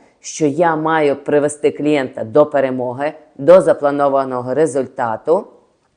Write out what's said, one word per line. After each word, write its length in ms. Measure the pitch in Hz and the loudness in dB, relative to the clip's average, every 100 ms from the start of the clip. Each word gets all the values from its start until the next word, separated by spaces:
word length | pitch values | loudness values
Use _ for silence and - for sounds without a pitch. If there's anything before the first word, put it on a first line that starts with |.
| _ _ | _ _
що 260 | - - 151 | -14 -4 -2
я 300 | 139 170 156 | 0 0 0
маю 400 | 160 160 147 139 | -2 0 0 -2
привести 560 | - 147 143 - 151 | -2 -2 -2 -2 -4
клієнта 520 | 143 147 147 131 123 | -2 -2 -2 -2 -8
до 220 | 113 143 147 | -2 2 2
перемоги, 680 | 143 135 131 127 123 147 156 _ - | 2 -2 -2 -6 -6 -8 -8 _ -4
до 260 | 139 185 | 6 6
запланованого 920 | 160 147 143 143 143 135 131 127 123 | 6 2 0 2 2 0 -2 -4 -4
результату, 920 | 127 160 135 123 - 120 110 - 175 - - _ _ _ | 0 0 0 -6 -4 -4 -4 0 -2 -2 -18 _ _ _